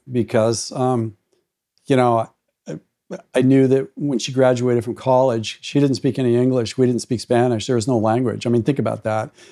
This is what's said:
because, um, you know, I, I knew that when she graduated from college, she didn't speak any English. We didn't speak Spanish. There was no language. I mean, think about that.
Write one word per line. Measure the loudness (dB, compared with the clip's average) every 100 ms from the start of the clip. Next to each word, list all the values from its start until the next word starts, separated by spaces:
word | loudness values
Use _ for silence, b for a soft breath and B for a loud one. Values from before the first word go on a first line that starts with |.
| -8
because, | -4 0 0 0 -2 -6
um, | -4 -2 -2 -4 -10 _ _ _ _ _ _ -2
you | 2
know, | 4 2 -2 _ _ _ -16
I, | -16 _ _ -16 -16 -4
I | 0
knew | 4 4 4
that | 2 -2 -6
when | -4 -4
she | -4
graduated | 0 2 2 0 0
from | -2 -6
college, | 0 2 2 0 -6 -12
she | -4 0
didn't | 2 0
speak | -2 0
any | 0 2
English. | 2 0 -2 0
We | 0
didn't | 0
speak | -4 -6
Spanish. | 0 0 2 0 -2
There | -2
was | 0
no | 0
language. | 2 0 -2 -4 0
I |
mean, | 0
think | 0 -2
about | -2 -4
that. | -4 -4 -6 b b